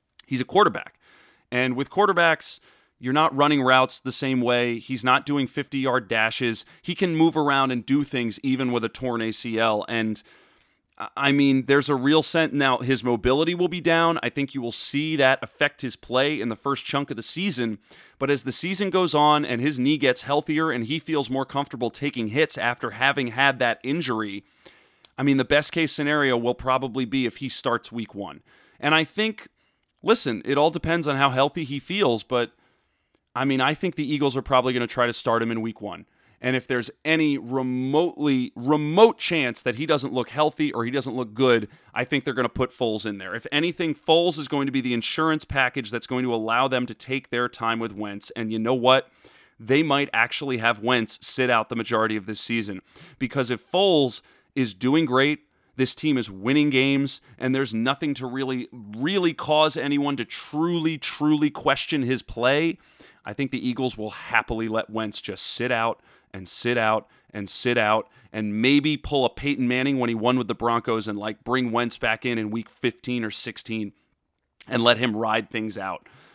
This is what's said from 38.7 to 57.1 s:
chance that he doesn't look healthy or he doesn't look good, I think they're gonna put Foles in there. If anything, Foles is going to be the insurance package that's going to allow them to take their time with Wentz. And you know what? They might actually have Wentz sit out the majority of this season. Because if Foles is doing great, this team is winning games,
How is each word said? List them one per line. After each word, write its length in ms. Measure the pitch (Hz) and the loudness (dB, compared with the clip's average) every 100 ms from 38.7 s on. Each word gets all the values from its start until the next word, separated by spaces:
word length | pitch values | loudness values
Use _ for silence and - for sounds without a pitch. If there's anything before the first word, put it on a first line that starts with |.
| 151 147 170 226 214 | 0 2 6 6 6
chance 460 | - 170 127 117 | -2 -2 -2 -4
that 140 | 127 113 | -4 -2
he 100 | 156 | 0
doesn't 260 | 147 135 | 0 -2
look 160 | 127 120 | -4 -4
healthy 420 | 135 151 - 151 | 0 0 0 -2
or 140 | - | -2
he 60 | 117 | -4
doesn't 240 | 135 131 | -4 -4
look 180 | 123 117 | -6 -6
good, 360 | 110 131 117 104 - _ | 2 4 4 2 -10 _
I 100 | - | -6
think 200 | 123 143 | -2 -2
they're 100 | - | -2
gonna 160 | 123 117 | -2 -2
put 220 | - 127 | -2 -4
Foles 340 | - 117 107 110 | -2 -2 -2 -4
in 100 | 101 | -8
there. 180 | 95 | -8
If 120 | 113 - | -10 -4
anything, 440 | 147 170 - 165 | -2 0 -2 -4
Foles 440 | 143 - 165 175 156 | -2 2 4 4 -2
is 100 | 139 | -2
going 180 | 143 139 | -2 0
to 60 | |
be 100 | 131 | -2
the 100 | 123 | -2
insurance 540 | 120 - - 160 156 - | -2 -2 -2 0 -2 -2
package 440 | 143 127 - 107 | -2 -2 -2 -6
that's 160 | 117 - | -8 -4
going 180 | 127 | -4
to 100 | 127 | -2
allow 340 | 117 110 117 131 | -2 0 0 2
them 160 | 127 | 0
to 80 | 123 | -4
take 380 | 113 - 135 - | -8 -8 -8 -4
their 180 | 120 123 | -4 -4
time 300 | - 117 113 | -4 -2 -2
with 140 | 113 | -4
Wentz. 380 | 104 104 101 - - | -6 -10 -10 -10 -6
And 160 | 110 | -4
you 60 | 113 | -2
know 160 | 113 | 0
what? 340 | 127 123 131 - _ - - _ - | 2 6 4 2 _ -20 -20 _ -8
They 240 | 113 143 | 2 2
might 280 | 160 139 143 | 4 2 2
actually 460 | 113 120 - 139 123 | 2 0 -2 -4 0
have 240 | 113 107 | 0 2
Wentz 360 | 113 123 110 - - | 2 2 0 -6 -4
sit 220 | - 127 | 0 2
out 220 | 117 110 | 2 0
the 60 | 117 | -4
majority 400 | 113 117 110 110 | -2 0 0 -2
of 100 | 98 | -6
this 140 | 104 | -8
season. 420 | - 117 104 95 - - - - | -4 -4 -4 -10 -14 -20 -20 -8
Because 320 | 123 139 120 | -4 -2 -2
if 160 | 120 - | -4 -2
Foles 540 | 180 196 160 131 - - _ _ | 2 4 4 2 -2 -14 _ _
is 200 | 139 120 | -4 -4
doing 320 | 92 123 156 151 | -2 2 2 4
great, 380 | 127 143 147 _ _ _ - | 2 2 0 _ _ _ -4
this 180 | 127 | -2
team 240 | - 156 131 | -2 0 0
is 120 | 104 | -2
winning 380 | 95 107 147 147 | -4 0 2 4
games, 540 | 131 135 139 139 | 2 2 0 -2